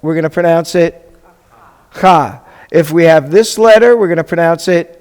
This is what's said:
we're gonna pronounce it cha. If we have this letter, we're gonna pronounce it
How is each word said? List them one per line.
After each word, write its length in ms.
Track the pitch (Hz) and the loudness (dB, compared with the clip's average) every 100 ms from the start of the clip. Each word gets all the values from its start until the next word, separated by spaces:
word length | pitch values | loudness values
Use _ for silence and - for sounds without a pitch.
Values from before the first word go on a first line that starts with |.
we're 140 | 151 | -6
gonna 140 | 160 156 | -6 -4
pronounce 460 | 180 175 165 160 | -2 0 -2 -2
it 280 | 180 170 - _ _ _ _ _ _ _ _ _ - | -2 -2 -4 _ _ _ _ _ _ _ _ _ -2
cha. 440 | 185 170 127 131 _ - - | 0 2 0 -10 _ -20 -4
If 200 | 165 151 | -2 -2
we 140 | 160 | 0
have 260 | 165 160 139 | 2 2 2
this 260 | 180 226 - | 0 0 0
letter, 380 | 226 220 240 | 4 4 4
we're 140 | 240 196 | 2 0
gonna 140 | 165 | -4
pronounce 440 | 160 170 165 165 - | -4 -2 -2 -2 -2
it 260 | 175 170 - | -2 -4 -16